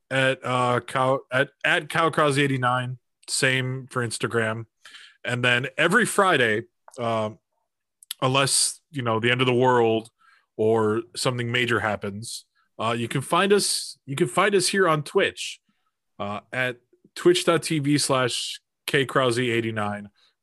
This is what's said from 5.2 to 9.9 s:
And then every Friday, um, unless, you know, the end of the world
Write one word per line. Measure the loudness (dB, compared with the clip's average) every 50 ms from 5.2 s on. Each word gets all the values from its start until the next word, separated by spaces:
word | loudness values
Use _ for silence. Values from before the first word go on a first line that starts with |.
| -6
And | -6 -4 0 2
then | 2 2 2 0 -4 -2
every | -2 0 2 2 2 0
Friday, | 2 2 2 2 4 4 4 2 2 0 -2 -4 -8 _ _ _ -18 -12 -6
um, | -4 -2 -2 -2 -2 -4 -8 -12 _ _ _ _ _ _ _ _ _ _ _ _ -18 -16 -6 -2
unless, | -2 0 2 2 2 2 2 0 0 -2 -4 -8 _ _
you | -10 -4 -2
know, | 0 0 2
the | 2 2
end | 2 2
of | 2
the | 2 4
world | 4 4 4 4 4 4 4